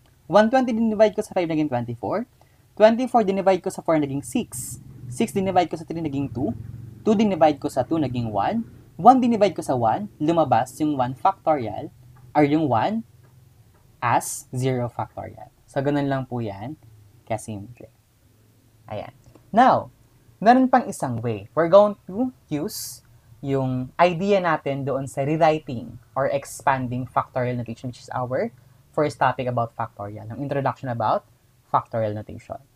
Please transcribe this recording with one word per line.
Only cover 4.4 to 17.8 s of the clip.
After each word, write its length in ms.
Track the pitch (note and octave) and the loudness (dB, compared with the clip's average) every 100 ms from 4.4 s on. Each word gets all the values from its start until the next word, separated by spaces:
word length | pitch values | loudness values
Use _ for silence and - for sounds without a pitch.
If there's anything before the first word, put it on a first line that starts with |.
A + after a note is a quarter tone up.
| - - - - - - - | -6 -10 -12 -14 -18 -18 -12
Six 240 | - A3+ | -4 -2
dinivide 400 | G3+ F#3+ F3+ E3+ | 0 0 2 0
ko 80 | E3 | -4
sa 80 | E3+ | -8
three, 160 | E3+ | -6
naging 260 | D#3 C#3 C#3 - | -4 -4 -4 -4
two. 160 | G#3+ - - - - - G#3 | -4 -6 -12 -16 -18 -6 0
Two 80 | G#3 | 2
dinivide 480 | G#3+ F3 D#3 C#3+ | 2 4 4 4
ko 80 | D3 | -4
sa 160 | C3+ B2 | -4 -2
two, 80 | E3 | 0
naging 320 | C3 B2 A2+ | 0 -2 -2
one. 400 | G2+ A#2 A3+ A3+ - - - | 0 0 -2 -6 -14 -20 4
One 240 | G#3 C4 | 6 6
dinivide 320 | A#3+ A3+ G3 - | 4 2 2 0
ko 80 | |
sa 100 | D#3 | -4
one, 380 | B2+ A2+ D3 G#3 - | 0 0 0 -6 -4
lumabas 560 | D3+ E3+ C#3 A2+ B2+ - | 0 2 2 2 0 -4
yung 160 | D3+ C#3 | -2 0
one 160 | B2+ C3+ | -2 2
factorial, 720 | F#3+ - D#3+ D3+ G#2+ G#2 D3+ - - - - D3 | 0 2 0 0 -2 -6 -10 -16 -20 -20 -2 2
or 80 | |
yung 240 | D3 D#3 D3 | 4 4 2
one 400 | A2+ D#3 A3+ - _ - - - _ _ _ _ - | 2 2 -2 -6 _ -20 -20 -20 _ _ _ _ -4
as 480 | A#2+ C3+ - - - | 0 0 0 -12 -10
zero 360 | B2+ C3 B2+ A#2+ | -4 -2 0 -4
factorial. 600 | - G#2+ - F#2+ - - _ _ | -6 -10 -10 -14 -14 -20 _ _
So, 160 | C#3+ | -2
ganun 240 | C#3 C#3+ C#3 | 0 0 0
lang 240 | C3+ B2 | -2 -4
po 80 | A#2+ | -6
yan. 400 | A2 F#2+ A#2+ D#3 - - _ _ - | -6 -8 -12 -14 -20 -20 _ _ -6
Kasimple. 640 | A2 - G2+ G#2+ A#2+ | -6 -6 -10 -12 -18